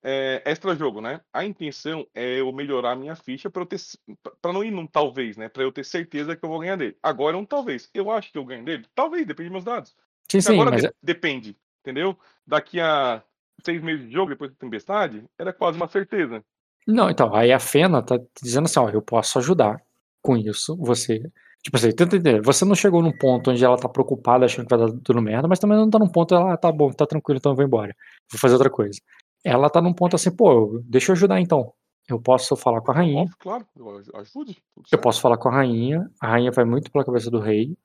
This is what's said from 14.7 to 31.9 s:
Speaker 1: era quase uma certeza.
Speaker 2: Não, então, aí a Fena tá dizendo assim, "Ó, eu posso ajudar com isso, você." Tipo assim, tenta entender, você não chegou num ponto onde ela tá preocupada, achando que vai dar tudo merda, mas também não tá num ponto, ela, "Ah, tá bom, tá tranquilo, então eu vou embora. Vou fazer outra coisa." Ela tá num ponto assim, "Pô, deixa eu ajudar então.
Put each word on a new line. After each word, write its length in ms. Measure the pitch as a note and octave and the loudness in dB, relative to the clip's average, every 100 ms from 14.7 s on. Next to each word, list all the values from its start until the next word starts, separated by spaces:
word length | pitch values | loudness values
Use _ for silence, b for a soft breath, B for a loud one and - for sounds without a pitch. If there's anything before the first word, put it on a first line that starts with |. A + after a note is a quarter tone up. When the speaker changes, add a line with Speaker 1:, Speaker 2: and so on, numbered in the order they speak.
| G#2+ - G#3 F3 G#2+ A#2+ _ | -12 -6 -4 -4 -6 -18 _
Speaker 1:
era 160 | F3 | -10
quase 240 | F3+ F3 D#3+ | -2 -4 -2
uma 100 | E3 | -4
certeza. 560 | G3+ G3 G#3+ C#3 A2+ _ _ _ _ - | -4 -4 -4 -4 -6 _ _ _ _ 0
Speaker 2:
Não, 220 | A3 G3+ | 2 2
então, 260 | - A#2+ | 4 4
aí 160 | G#2 A#2 | 6 6
a 80 | B2+ | 4
Fena 440 | - C#3+ F3+ C#3+ | 4 2 4 2
tá 160 | A2+ B2 - - | 0 -4 -4 -14
dizendo 240 | B2 B2 D#3+ | -4 -2 0
assim, 120 | D3 | 2
"Ó, 100 | A#2 | 2
eu 100 | G#2+ | 0
posso 380 | - A2+ - C3 | 0 -2 0 -2
ajudar 420 | B2+ F3+ A2 A2 _ _ _ _ | 0 2 2 0 _ _ _ _
com 160 | - A#2+ | 0 0
isso, 400 | G#2+ G2+ - E3+ | 0 -6 -8 -6
você." 420 | B2+ A#2 - A2 C#3+ b b b | -2 -2 0 -4 -6 b b b
Tipo 160 | - B2+ | -6 2
assim, 100 | A2+ | 2
tenta 240 | A2 F3 F#3+ | 2 2 4
entender, 260 | D#3+ G#2+ | 4 4
você 200 | G#2+ C3+ F#3+ | 4 2 2
não 80 | |
chegou 260 | G3 G3+ F3 | 2 4 2
num 160 | E3 - | 2 2
ponto 340 | C3+ B2 C3 | 2 2 0
onde 140 | A#2+ | 2
ela 140 | B2 B2 | 4 2
tá 100 | B2 | 0
preocupada, 560 | - C3 B2 - B2+ | -2 -2 -2 2 4
achando 220 | B2 B2+ A#2 | 4 0 0
que 80 | A#2+ | 2
vai 100 | A2+ | 2
dar 80 | B2 | -2
tudo 200 | - A#2 | 0 0
merda, 260 | G#2+ A2 D#3 | 0 -2 0
mas 100 | F3+ | 0
também 200 | G#3 G#3+ | 2 4
não 100 | A3 | 4
tá 100 | G#3+ | 4
num 120 | G3+ | 4
ponto, 240 | F3 E3 | 2 4
ela, 180 | F3+ F#3 | 2 2
"Ah, 40 | E3+ | 2
tá 120 | E3+ | 0
bom, 220 | D#3 C#3+ | 2 0
tá 140 | - D3 | 2 -2
tranquilo, 320 | D#3 - C3+ | -2 -2 0
então 140 | C#3+ | 0
eu 40 | C3 | 2
vou 80 | |
embora. 320 | C#3+ A#2 G#2 - b b _ | 2 0 -2 -12 b b _
Vou 80 | A2 | 0
fazer 140 | C3 | 4
outra 160 | B2 C3 | 6 4
coisa." 320 | - G#2 G2+ _ b _ _ | 2 -4 -6 _ b _ _
Ela 280 | F3+ B2 C#3+ | 0 2 4
tá 100 | E3+ | 4
num 120 | E3+ | 2
ponto 200 | F3 F3 F3 | 0 0 2
assim, 140 | F#3 | -2
"Pô, 460 | F3+ G#3 A#2+ G#2+ A#2 | 4 6 6 4 -4
deixa 260 | A#2+ B2+ - | 0 0 2
eu 20 | |
ajudar 260 | F3+ G3 F#3+ | 2 4 2
então. 320 | F3 D3+ A#2 _ _ | 2 0 -2 _ _